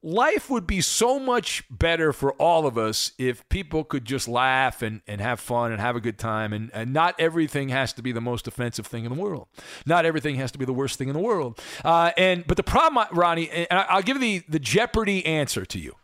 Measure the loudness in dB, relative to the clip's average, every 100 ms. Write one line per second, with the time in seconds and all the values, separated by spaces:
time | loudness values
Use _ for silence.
0 | -2 2 2 2 0 -4 0 0 0 2
1 | 2 2 2 0 0 -8 -10 -2 0 2
2 | 2 2 -2 2 4 4 2 0 0 -2
3 | -4 -2 -4 -4 _ -4 -2 -4 -2 -6
4 | -4 -4 -2 0 2 4 2 0 -6 -6
5 | -10 -6 -4 -4 -2 -2 -2 -2 -2 -2
6 | -4 -6 -4 -4 -4 -6 -8 -8 -4 0
7 | 0 2 0 2 0 -2 -2 -2 -2 -4
8 | -6 -4 -4 -6 -8 -6 -6 -6 -10 -8
9 | -8 -6 -6 -6 -12 -20 -20 -12 0 4
10 | 4 2 -2 -2 -4 -4 -4 -2 -2 -4
11 | -4 -2 0 0 -2 -8 -16 -6 2 4
12 | 4 4 4 2 0 -2 2 6 6 4
13 | 2 4 4 4 -2 -2 2 2 4 2
14 | 2 0 0 -2 -2 -4 2 2 2 0
15 | 2 0 0 0 0 -4 -6 -8 -10 -14